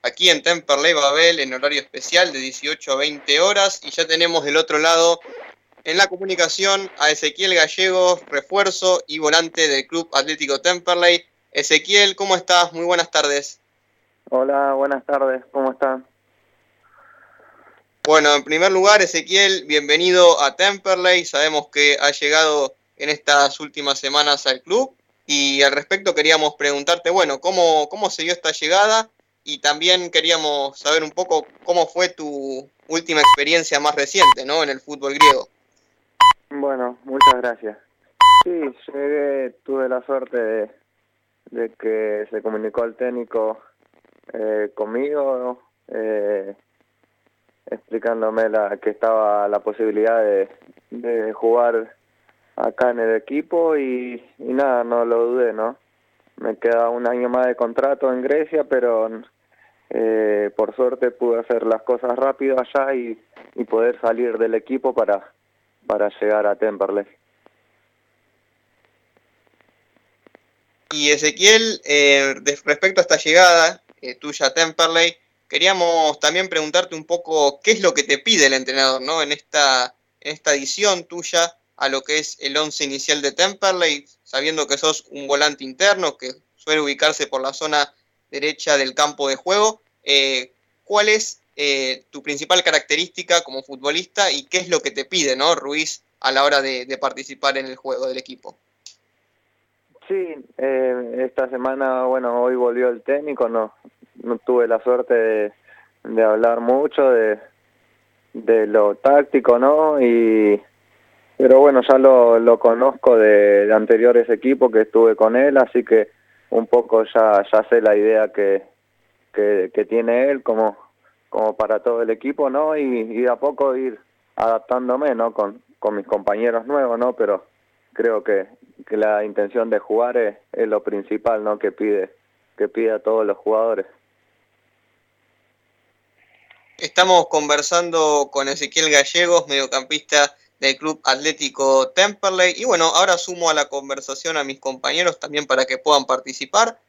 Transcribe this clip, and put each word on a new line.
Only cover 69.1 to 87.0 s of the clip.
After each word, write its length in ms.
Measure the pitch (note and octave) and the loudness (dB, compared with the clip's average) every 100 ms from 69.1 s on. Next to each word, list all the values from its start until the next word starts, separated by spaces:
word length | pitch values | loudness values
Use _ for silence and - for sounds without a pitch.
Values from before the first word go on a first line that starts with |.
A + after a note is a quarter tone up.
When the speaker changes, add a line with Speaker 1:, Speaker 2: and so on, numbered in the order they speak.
| _ _ _ _ _ _ _ _ _ _ _ _ _ _ _ _ _ _ | _ _ _ _ _ _ _ _ _ _ _ _ _ _ _ _ _ _
Speaker 1:
Y 180 | D3+ D3 | -2 2
Ezequiel, 720 | D3 D3+ D3+ G3 A3 A3+ G#3 | 2 0 2 4 4 2 -6
eh, 520 | - D3 C#3+ C#3 C#3 C3 | 0 4 6 4 2 -2
de, 180 | C3+ C#3+ | -4 -4
respecto 380 | - D3 F#3+ F#3+ | -2 0 0 0
a 0 | |
esta 160 | F3 D#3 | 2 0
llegada, 640 | D#3+ E3 F3+ E3+ E3 F3+ _ _ | 4 6 8 6 4 -2 _ _
eh, 140 | B2+ | -14
tuya 320 | - D3 C#3+ C3+ | -12 -12 -4 -2
a 80 | |
Temperley, 600 | D3 E3 D#3+ E3 E3 E3+ E3 _ _ _ | 0 -2 0 0 2 0 -2 _ _ _
queríamos 720 | D3 F3+ F#3+ E3+ E3+ D#3 - | 0 0 2 0 2 0 0
también 280 | D3 F3 F#3 | 0 0 -2
preguntarte 480 | E3 D3+ F3 F3 D#3+ | -4 -2 -2 -2 -12
un 80 | |
poco 560 | D#3 F3 D#3+ D#3 C#3+ C#3+ | -6 -8 -2 0 0 0
qué 100 | - | 0
es 100 | A3 | 2
lo 100 | F#3 | 2
que 100 | D3 | 0
te 140 | C3+ C#3 | -2 -2
pide 300 | - G3+ C#3 | 0 2 4
el 80 | |
entrenador, 480 | C3+ C3 C3+ C3+ C3 | 2 -2 0 0 -2
¿no? 180 | C3 E3 | -4 -4
En 100 | D3 | -4
esta, 640 | D3 _ D3+ C#3 C3 B2 _ _ _ | -6 _ 0 2 0 -2 _ _ _
en 100 | D3 | -12
esta 200 | D#3 D#3+ | -6 -2
adición 520 | C#3+ C3+ - G#3 F#3 | -2 -4 -4 -2 -2
tuya 480 | E3+ F3 E3 F3 E3+ _ _ _ | -6 -14 -4 -2 -2 _ _ _
a 120 | C3+ | -4
lo 100 | C3+ | -4
que 160 | C3 D3+ | -4 -6
es 220 | D3+ - | -6 -10
el 160 | C#3+ C#3+ | -6 -4
once 280 | D#3 - | -6 -6
inicial 360 | C#3+ C#3 D3 D3 | -6 -6 -4 -2
de 120 | C#3 | -4
Temperley, 760 | - F#3+ G3 G3 F#3 E3 C#3+ _ _ | -2 -2 0 -2 0 -2 -4 _ _
sabiendo 440 | _ C3 D3 D#3+ D3 | _ -6 -4 -4 -4
que 120 | C#3 | -2
sos 260 | D#3 D3+ _ | -2 -4 _
un 160 | C#3+ C#3 | -16 -4
volante 360 | C#3+ D3+ C#3+ | 0 0 -4
interno 540 | C3 B2+ G3 F#3+ E3 - | -14 -2 0 0 -4 -6
que 140 | B2+ B2+ _ | -16 -16 _
suele 260 | _ - D#3 | _ -4 -2
ubicarse 460 | D3 B2+ | -2 -2